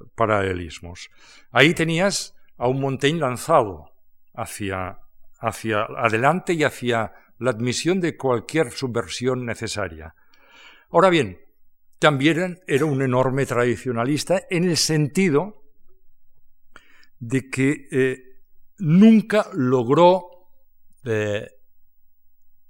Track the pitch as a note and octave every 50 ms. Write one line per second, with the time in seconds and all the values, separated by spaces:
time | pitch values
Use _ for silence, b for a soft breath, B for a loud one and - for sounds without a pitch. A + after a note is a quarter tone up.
0 | - - - - A2+ G#2+ A2 G2+ G2 F#2+ F#2 F2+ F2+ E2 - - - E2+ F2 -
1 | - - b b b b b b b b b A#2+ C3+ D#3+ F3 - E3 D#3+ E3 D#3+
2 | F#3 G3+ - - - - - - - - - - B2 B2 C3+ C#3 C3+ C#3 C3 A#2
3 | - C#3+ E3 E3+ D3 B2+ B2 A2+ - - E3 D3+ A#2 G2+ F2 D#2 D2+ - - -
4 | - _ - - _ _ - - A2+ - - - G#2 G2 F#2+ F#2 F#2 F#2 G2+ -
5 | - - - - - - - - - A#2 - - - A2 G#2+ G#2 A2 - - C#3
6 | B2 A2+ G#2+ A2 B2 C#3+ E3 F#3 - - F3+ D#3+ D3 C3+ - - B2 A#2+ A#2 A2+
7 | A2 G2 b b b b b - A#2 B2+ A#2+ G#2+ A#2 B2 A#2 - - D#3+ F#3 G3
8 | E3+ D#3+ - - - C3+ B2 A2+ - - - D#3+ D#3+ A#2+ - - C#3 B2+ A2 A#2+
9 | A#2 - - - A#2+ C3 B2+ B2+ B2 A#2 G#2+ - A2+ G#2+ - G#2 G2+ F2+ D#2+ D#2
10 | D#2 D#2+ - b b b b b b b b b b b b b b b - E3+
11 | F3 F#3+ F3 D#3+ B2 G2 F#2 - - - _ _ - - - _ _ - - -
12 | E3 D#3 D3 C3 C3+ D#3 E3 D#3 F#3 F3+ F3 - _ - D#3 C3 D3+ D#3+ C#3 C3+
13 | C#3 C3 B2 B2+ C3 C3 B2+ C#3 C3+ B2 B2+ A#2 A#2+ B2 A2+ - - B2+ A#2+ A2+
14 | A#2+ C3 D3+ C3+ - - F3 F#3+ - - F#3+ E3 F3 F#3 D#3+ - - - D#3+ D3+
15 | D3+ C3+ - F#3 G3 F3+ C3+ C#3+ F3+ G#3 - - - - - - - - - -
16 | - - - - - - - - - - - - - - - b b b b b
17 | b b b - A#2+ A#2 B2+ C3 - - - C3 C3 C3+ D3 - - - - C3
18 | C3 C3 B2+ - - - - - - _ - - - - - - G3+ D3 D#3+ F#3
19 | G#3+ A3+ A3 G#3+ - - G#3 G#3+ F#3+ - - F3+ B2+ B2+ C3 B2+ A#2 A#2 C#3+ D#3
20 | F3 F3 F#3 F#3 F#3 F#3 - - - - - - _ _ _ - - - - _
21 | - B2 A2 G#2+ G#2+ G#2 G2+ G#2+ - - - - - - - - - - _ _
22 | - - - _ - - _ - - - - - - -